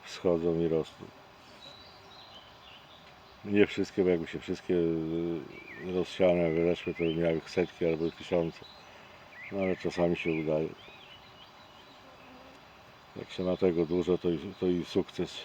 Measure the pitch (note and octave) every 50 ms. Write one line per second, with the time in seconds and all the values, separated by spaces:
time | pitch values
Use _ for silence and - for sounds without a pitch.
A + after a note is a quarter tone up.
0 | - - - - - F#2+ F2 E2 E2 F2 E2 E2 E2+ E2 D#2+ D#2+ D#2 - - -
1 | F2+ - - - - - - - - - - - - - - - - - - -
2 | - - - - - - - - - - - - - - - - - - - -
3 | - - - - - - - - - G2+ G2+ G#2 G2+ - - - G2 - - -
4 | F#2+ F2+ F2+ E2+ E2 - - D2+ - - F#2 - - - F#2 F2 E2+ E2 E2 E2
5 | D#2+ D#2+ E2 E2+ E2+ E2+ E2+ D#2+ C2+ - - - - - - - D#2+ F#2 F2+ F#2
6 | F2 - - - F#2 F2+ F2 F2 E2+ E2 D#2+ E2 E2+ E2+ F2 - - F2+ E2 -
7 | E2+ E2 D#2+ E2 E2+ E2+ E2 D#2+ - - - F#2+ F2 E2 - - F2+ E2+ D#2+ D#2
8 | E2 E2 - - - - F#2 F2 E2+ E2 - - - - - - - - - -
9 | - - - - - - - - - - G2 G2+ F#2+ F#2 F2+ - - F2+ - -
10 | F2 E2+ F2 - - F2 D#2+ D#2+ D#2 D#2 D#2 D#2 D#2+ D#2 - - - - - -
11 | - - - - - - - - - - - - - - - - - - - -
12 | - - - - - B3+ - B3+ - - - - - - - - - - - -
13 | - - - - - - - - F#2 F2+ F2+ F2 - F#2 E2+ E2 E2+ D2+ E2+ F2+
14 | E2+ F2 F2+ E2+ - F2+ E2+ D2+ D2 G2+ F#2 - - F#2 F2+ F2 D#2+ - - G2+
15 | F2 - - - F2 D#2+ - - -